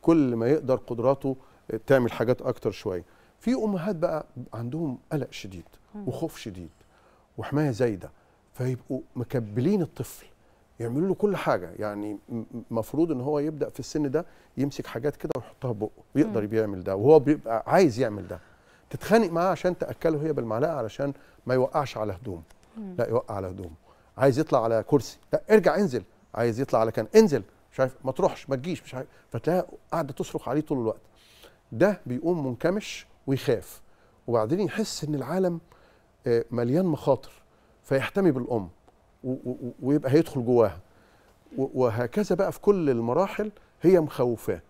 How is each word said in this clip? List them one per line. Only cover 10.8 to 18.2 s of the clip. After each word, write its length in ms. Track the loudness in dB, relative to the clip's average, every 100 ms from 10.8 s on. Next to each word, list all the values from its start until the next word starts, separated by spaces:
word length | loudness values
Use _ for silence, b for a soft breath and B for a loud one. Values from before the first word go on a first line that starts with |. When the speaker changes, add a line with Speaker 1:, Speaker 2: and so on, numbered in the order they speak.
Speaker 1:
يعملوا 280 | -6 -2 0
له 60 |
كل 220 | 0 0 0
حاجة. 340 | 0 0 -2 -8
يعني 340 | -8 -6 -8
م-، 220 | -10 -8 -10
م-، 100 | -8 -12 -6
مفروض 400 | -6 -4 -2 -2
إن 100 | -2
هو 180 | -2 -2
يبدأ 300 | -4 -4 -8
في 100 | -8
السن 320 | -6 -2 0
ده 140 | -2 -4 b b -4
يمسك 300 | -4 -4 -8
حاجات 280 | -4 -4 -4
كده 160 | -6 -6
ويحطها 380 | -8 -8 -6
في 60 | -4
بقه، 100 | -6 -8 -6 0
ويقدر 260 | 2 2
Speaker 2:
مم. 60 | 0
Speaker 1:
بيعمل 360 | 0 0 -2
ده، 120 | -2 2
وهو 240 | 8 8
بيبقى 440 | 8 0 0 -4 2
عايز 320 | 4 4 4
يعمل 280 | -2 -4